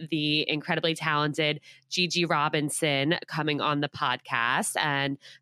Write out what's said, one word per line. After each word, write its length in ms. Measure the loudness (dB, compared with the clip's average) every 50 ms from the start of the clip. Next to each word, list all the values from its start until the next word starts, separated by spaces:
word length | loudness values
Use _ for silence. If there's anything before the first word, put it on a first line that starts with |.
| -4 -4
the 400 | -2 -2 0 2 2 0 0 0
incredibly 460 | -2 -4 -2 -2 -2 0 0 0 -2
talented 640 | 0 0 0 2 2 2 2 0 0 0 0 0 -2 -6 -14 -20 -20 _ _
Gigi 360 | -2 -2 0 0 2 0 0
Robinson 920 | 2 2 2 2 2 2 0 0 -2 -2 -2 0 0 2 2 2 2 0 0 -2 -6
coming 320 | -4 -2 0 0 0 0
on 200 | 0 0 0 0
the 80 | 0 -2
podcast. 840 | -4 -2 -2 -2 -2 -2 -2 -4 -2 0 2 2 2 0 0 -2 -2
And 420 | -2 0 0 2 2 0 0 -2 -4 -8 -16 -20 -20